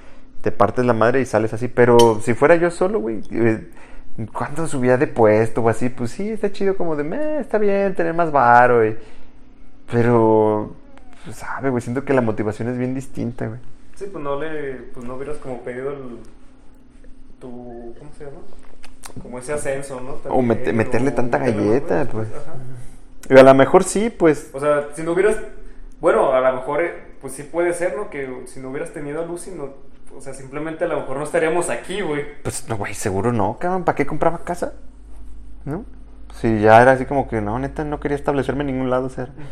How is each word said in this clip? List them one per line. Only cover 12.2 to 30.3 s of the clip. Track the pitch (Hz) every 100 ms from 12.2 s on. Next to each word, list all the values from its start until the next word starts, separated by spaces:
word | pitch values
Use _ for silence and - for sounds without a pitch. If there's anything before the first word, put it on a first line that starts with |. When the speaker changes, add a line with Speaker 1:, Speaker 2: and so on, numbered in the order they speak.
Speaker 1:
motivación | 117 104 107 104 117
es | 123
bien | 127 131
distinta, | 131 113 117 120 120
güey. | 120 - - - -
Speaker 2:
Sí, | 196
pues | 165 143
no | 143
le, | 156 156 139 127 120
pues | 127 120
no | 131
hubieras | 139 147
como | 139 120
pedido | 127 123 135
el, | 139 127 113 113 - - - - - - - - - - -
tu, | 127 123 123 120 117 120
¿cómo | 147 -
se | 143
llama? | 139 - - - - - - - -
Como | - 123
ese | 127
ascenso, | 147 143 135 131 131
¿no? | 127 151
Tan | 143
Speaker 1:
O | -
mete-, | 123 107 -
Speaker 2:
bien, | 110
Speaker 1:
meterle | 110 113 135
Speaker 2:
o | 135
Speaker 1:
tanta | - 147
Speaker 2:
meterle | 135 104
más | 104
Speaker 1:
galleta, | 120 - 87 -
Speaker 2:
cosas, |
Speaker 1:
pues. | 107 110 -
Speaker 2:
ajá. | - - - - - - - - - 131
Speaker 1:
Y |
a |
lo | 135 135
mejor | 135 185 185
sí, | 196 226
pues. | 220 165 143 -
Speaker 2:
O | 135
sea, | 147 147 147 -
si |
no | 160
hubieras, | 170 202 214 - - - - - -
bueno, | 160 185 151
a | 131
lo | 131 127
mejor, | - 147
eh, | 170 - - -
pues | 135 -
sí |
puede | 139 165 175
ser, | 170 180 196
¿no? | 202
Que | 147 135 123 123
si | 135
no | 131
hubieras | 139 165
tenido | 160 143 151
a | 165
Lucy, | 175 -
no, | 175 139 - - - - 131
o |
sea, | 135